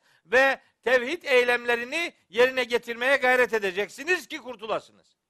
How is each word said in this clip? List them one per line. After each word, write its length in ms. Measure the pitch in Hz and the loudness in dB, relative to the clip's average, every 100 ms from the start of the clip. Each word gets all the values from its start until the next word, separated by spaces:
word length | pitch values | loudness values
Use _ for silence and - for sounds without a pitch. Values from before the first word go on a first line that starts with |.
| _ _ 160 | _ _ _
ve 340 | 233 269 254 _ _ | 2 4 0 _ _
tevhid 400 | 220 254 240 339 | 0 0 0 -6
eylemlerini 920 | 294 254 247 240 240 233 240 311 339 - _ | 0 2 2 0 0 -2 -2 -6 -6 -10 _
yerine 360 | 202 254 254 | 2 2 2
getirmeye 520 | 240 240 233 233 247 269 | -2 -4 -4 -4 0 2
gayret 360 | 254 254 240 | 2 2 2
edeceksiniz 760 | 220 196 180 196 - 285 359 233 | 0 -2 -4 -6 -6 -4 -4 -4
ki 100 | 294 | -14
kurtulasınız. 760 | 240 226 220 170 - 104 _ _ _ | -14 -14 -6 -6 -6 _ _ _ _